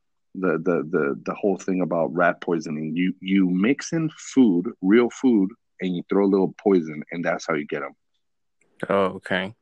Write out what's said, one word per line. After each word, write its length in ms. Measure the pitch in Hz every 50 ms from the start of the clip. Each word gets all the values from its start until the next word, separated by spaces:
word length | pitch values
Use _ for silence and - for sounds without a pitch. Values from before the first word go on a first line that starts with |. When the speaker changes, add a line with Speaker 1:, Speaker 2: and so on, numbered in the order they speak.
| _ _ _ _ _ _ -
Speaker 1:
the, 220 | 95 92 90 78 80
the, 300 | 80 90 85 80 - 76
the, 320 | 87 85 73 69 67 - -
the 100 | - 87
whole 220 | - - 104 95 -
thing 240 | - - 95 90
about 320 | 90 80 87 85 80 69 71
rat 280 | 87 87 85 87 -
poisoning. 540 | - - 87 82 78 82 78 76 78 78 80
You, 180 | 85 90 92 90 -
you 300 | 95 95 98 98 95 90
mix 440 | 90 92 98 117 143 - - - -
in 160 | 165 160 151 - -
food, 540 | - - - 135 131 110 87 87 92 113 107 _
real 280 | - 95 104 120 120 113
food, 420 | - - - 131 120 104 95 95 - - _ _ _ -
and 140 | 95 95 90
you 80 | 87 82 -
throw 160 | 95 95 101
a 20 | 98
little 280 | 95 98 92 82 - -
poison, 460 | - 104 98 90 80 80 76 76 71 -
and 120 | 82 85 82
that's 220 | 85 82 82 -
how 80 | - 82
you 120 | 76 73 73
get 160 | 80 73 71
'em. 120 | 67 - _ _ _ _ _ _ _ _ _ _ _ _ _ _ _ _ - - -
Speaker 2:
Oh, 140 | 95 98 98 92 95 95
okay. 360 | - - 101 90 95 98 120 _